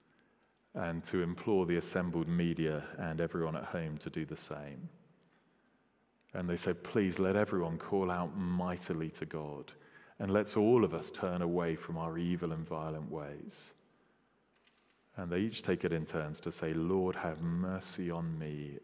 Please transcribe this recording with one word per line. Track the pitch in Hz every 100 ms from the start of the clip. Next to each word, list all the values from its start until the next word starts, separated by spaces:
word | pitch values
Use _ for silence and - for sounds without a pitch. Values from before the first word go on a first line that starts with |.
| _ _ _ _ _ _ _
and | - 85 82 -
to | 92
implore | 87 87 - 98 87
the | 85
assembled | - 95 90 82 80
media | 87 85 82 78 76 - -
and | 85 78
everyone | 85 87 82 78
at | -
home | 90 80 76
to | -
do | 82 78
the | 78
same. | - 73 71 65 170 - - _ _ _ _ _ _ _ _ _ _ _ _
And | 92 87
they | 87
said, | 95 85
"Please | - 117 95 85
let | 95 101
everyone | 107 95 82 82
call | - 98 92
out | 90 85 95
mightily | 90 90 90 87 - 82 80
to | - 82
God, | 80 76 73 - - - - - -
and | 98
let's | 101 101 110
all | 107 123
of | 95
us | 82 -
turn | - 92 87
away | 87 87 85 80
from | - 82
our | 82 82
evil | 87 87 85
and | 80 80
violent | 80 80 78 76
ways." | 78 71 73 - - - - _ _ _ _ _ _ _ _ _ _ _ _ _ -
And | 87
they | 87
each | 110 -
take | - 90
it | 85
in | 82 78
turns | 82 76 78
to | 85
say, | - 80
"Lord, | 82 82 95 92 87
have | 82 80
mercy | 85 85 92 95 - - 87
on | 85 82 80
me, | 78 73 73 71